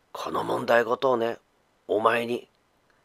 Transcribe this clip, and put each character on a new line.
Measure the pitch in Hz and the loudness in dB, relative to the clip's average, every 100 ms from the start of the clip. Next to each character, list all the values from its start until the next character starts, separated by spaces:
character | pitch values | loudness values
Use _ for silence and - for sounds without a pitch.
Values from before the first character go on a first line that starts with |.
| _ | _
こ | - - | -12 -8
の | - | -6
問 | - 120 123 | -4 -4 2
題 | 117 | 2
ご | 113 120 | 2 0
と | 135 | 2
を | 120 | 2
ね、 | 117 - _ _ _ _ - | 0 -4 _ _ _ _ -4
お | 101 | 0
前 | 113 120 117 | 2 2 -2
に | 120 - _ _ _ _ _ | -6 -8 _ _ _ _ _